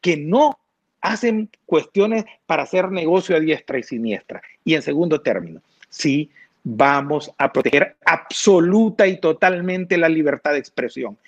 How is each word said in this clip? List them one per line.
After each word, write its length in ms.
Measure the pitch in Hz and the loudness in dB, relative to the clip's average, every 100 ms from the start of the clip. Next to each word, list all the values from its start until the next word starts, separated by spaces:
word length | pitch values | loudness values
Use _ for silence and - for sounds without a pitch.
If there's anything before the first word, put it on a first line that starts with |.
que 160 | 180 156 | 0 -2
no 420 | 147 214 294 - _ _ _ _ | 0 2 2 0 _ _ _ _
hacen 480 | 180 214 240 220 214 _ _ | -6 -2 -2 -2 -4 _ _
cuestiones 580 | 160 147 - 202 226 214 - _ | 0 0 0 2 2 -4 -14 _
para 160 | 156 | -4
hacer 280 | 139 185 190 | 0 -2 -2
negocio 460 | 190 160 185 180 170 | -2 0 0 2 0
a 40 | |
diestra 380 | 156 151 - 135 | 0 -2 -4 -8
y 40 | |
siniestra. 580 | 113 120 113 101 _ - - _ | -6 -6 -4 -6 _ -18 -18 _
Y 100 | - | -2
en 80 | 156 | -2
segundo 380 | 135 143 170 156 | 0 -2 0 0
término, 400 | - 98 85 82 _ _ _ | -2 -4 -6 -18 _ _ _
sí, 400 | - 156 143 151 _ _ _ | -6 -2 -2 -4 _ _ _
vamos 720 | - 113 139 143 143 151 - - | -12 0 2 2 -2 -6 -6 -2
a 120 | 139 | -2
proteger 460 | - - 143 - _ | 0 2 2 0 _
absoluta 1040 | - 165 - - - 185 170 202 220 220 196 | -2 -2 -4 -2 4 4 4 2 2 2 0
y 120 | 185 | 2
totalmente 760 | 160 160 185 180 180 185 180 180 | -2 2 0 0 -4 -6 -2 0
la 140 | 165 | 2
libertad 420 | 160 151 139 - | 2 0 -2 -2
de 60 | 147 | -4
expresión. 580 | - - 123 - 120 104 | -4 -8 -8 -6 -12 -12